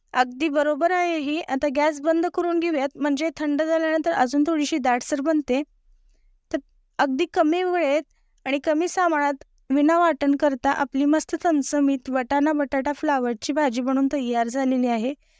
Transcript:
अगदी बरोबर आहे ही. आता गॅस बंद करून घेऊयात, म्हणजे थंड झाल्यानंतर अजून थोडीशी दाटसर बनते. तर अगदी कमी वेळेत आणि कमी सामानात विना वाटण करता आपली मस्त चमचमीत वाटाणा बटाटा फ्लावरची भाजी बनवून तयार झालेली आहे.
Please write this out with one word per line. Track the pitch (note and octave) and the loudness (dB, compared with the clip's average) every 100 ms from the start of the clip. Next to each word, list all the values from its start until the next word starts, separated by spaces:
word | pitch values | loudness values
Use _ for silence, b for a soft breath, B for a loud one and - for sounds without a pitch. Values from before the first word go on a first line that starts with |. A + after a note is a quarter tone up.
| _ | _
अगदी | B3 B3+ B3+ D#4+ | -2 0 0 -2
बरोबर | C#4+ D4 D4 E4+ | 0 0 2 2
आहे | F4+ F4 D#4+ | 2 0 -2
ही. | C#4 D#4 | -2 -4
आता | - C4 D4+ C4 | -4 -4 -2 0
गॅस | D4+ D4 | 0 0
बंद | D4 E4 E4+ | 0 0 0
करून | F4 F4 E4+ | -2 -2 0
घेऊयात, | E4+ D#4 C#4 - | 0 -2 -2 -2
म्हणजे | D4 C#4 D#4+ - | -2 -2 -2 -4
थंड | D4+ C#4+ | -2 0
झाल्यानंतर | D#4+ D#4+ D#4+ D#4+ D#4+ | 0 0 0 0 0
अजून | - B3+ C#4+ D4+ | 0 0 2 0
थोडीशी | D#4+ C#4+ D#4+ | 0 0 -2
दाटसर | B3+ B3 - C#4+ | 0 -2 -2 -2
बनते. | C#4 D#4 C#4 B3+ D4+ _ _ _ _ _ _ _ _ | 0 0 0 -2 -4 _ _ _ _ _ _ _ _
तर | D4+ - _ _ - | -8 -8 _ _ -2
अगदी | C#4 C4 F4 | 0 0 -2
कमी | - D#4 F4 | 2 2 2
वेळेत | F#4 F4+ C#4+ D4 - _ _ _ C4 | 0 0 0 0 -2 _ _ _ -4
आणि | C#4 | -4
कमी | D#4+ D4+ E4+ | 0 0 0
सामानात | - F4 D4+ C#4+ C#4 - _ - | 0 0 2 0 -2 -10 _ -2
विना | C4+ D4 E4+ | 2 4 4
वाटण | E4+ C#4+ C#4+ C#4+ | 2 2 0 2
करता | D4 C4+ C#4 | 0 0 -2
आपली | - C#4 C4+ | -2 -2 0
मस्त | C#4+ D#4 - E4+ | 2 2 0 -2
चमचमीत | F4 D4+ C4 D4 C#4 C4+ - | 0 0 0 0 0 0 -2
वाटाणा | C4 B3 C#4+ D4 | -4 0 0 2
बटाटा | D4+ C#4 C#4 C4+ | 0 -2 -2 -4
फ्लावरची | C#4+ D4+ C#4 B3 A#3+ - | -4 0 0 0 -4 -4
भाजी | C#4+ D4 A#3 | 0 0 0
बनवून | B3+ C4+ C4+ | -2 0 0
तयार | D4 A#3+ A#3 A#3 | 0 -2 -2 -2
झालेली | C4 C4 B3+ B3 | 0 0 0 0
आहे. | A#3 A#3+ D4 _ _ | 0 -2 -6 _ _